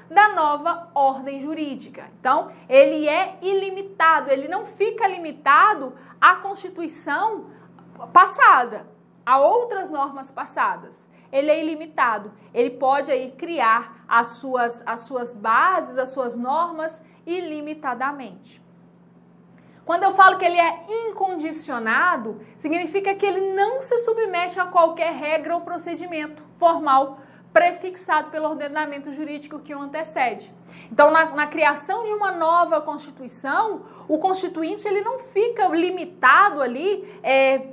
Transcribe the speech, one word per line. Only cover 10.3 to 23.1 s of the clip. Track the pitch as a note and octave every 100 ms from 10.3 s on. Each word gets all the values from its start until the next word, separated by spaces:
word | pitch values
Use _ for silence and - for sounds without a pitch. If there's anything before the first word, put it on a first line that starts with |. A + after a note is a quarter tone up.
passadas. | - C#4+ - A3 F3+ - - _ _ _
Ele | C4+ D4
é | D#4
ilimitado, | D#4 D4+ D#4+ - B3 G#3+ G3+ - -
ele | A3+ A#3+
pode | B3 C4 C#4 C#4
aí | C4 B3+
criar | - E4 E4+ A3+ A3+ - - -
as | A#3 A#3+
suas, | - C4+ B3+ A#3+ A#3 -
as | A#3
suas | - B3+ A#3 G#3+
bases, | A3 A#3 E4+ F#4 B3+ B3+
as | B3+
suas | C4+ B3 A#3
normas | B3 D4+ F4 D#4+ D#4+ - - _ -
ilimitadamente. | F4+ F4 D4+ D4 D4+ C#4 A#3+ C4 C#4+ A#3 F3+ - - _ _ _ _ _ _ _ _ _ - - -
Quando | - F4
eu | F#4+
falo | F#4+ F#4+ F#4
que | F4+
ele | F4
é | E4 E4+ - A4+ A4+
incondicionado, | - F#4+ F4+ D#4 D#4 - B3 A3 B3 F4 D#4+ A3 - - -
significa | D4+ E4 F4 F#4+ G4